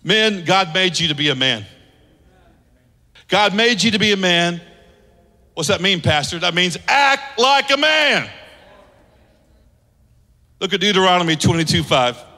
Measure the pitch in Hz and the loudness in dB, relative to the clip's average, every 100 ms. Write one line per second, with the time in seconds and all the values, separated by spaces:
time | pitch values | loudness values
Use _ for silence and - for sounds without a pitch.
0 | - 214 214 202 160 185 190 170 185 160 | 0 0 0 -2 0 0 0 0 -2 -2
1 | 165 143 147 131 131 117 104 - _ _ | -4 -2 -2 0 -2 -2 -6 -20 _ _
2 | _ _ _ _ _ _ _ _ _ _ | _ _ _ _ _ _ _ _ _ _
3 | _ - _ 185 208 190 233 233 220 214 | _ -20 _ 0 0 2 0 2 0 0
4 | 214 202 185 170 175 175 - - _ _ | 0 0 0 0 0 -4 -12 -20 _ _
5 | _ _ _ _ _ - 156 185 185 185 | _ _ _ _ _ -8 -2 0 0 0
6 | 147 151 143 175 175 170 180 - - 277 | 0 0 -2 -4 -4 0 -2 -2 -2 2
7 | 277 269 - - 262 277 269 277 302 311 | 2 0 -4 0 2 2 2 0 2 2
8 | 294 214 113 - - - - - - _ | 2 0 -4 -14 -20 -20 -20 -20 -20 _
9 | _ _ _ _ _ _ _ _ _ _ | _ _ _ _ _ _ _ _ _ _
10 | _ _ _ _ _ _ - 196 196 190 | _ _ _ _ _ _ -6 -2 0 2
11 | 185 180 170 156 185 170 160 170 151 151 | 4 2 2 0 0 0 0 -2 0 0
12 | 123 117 - | 0 -2 -14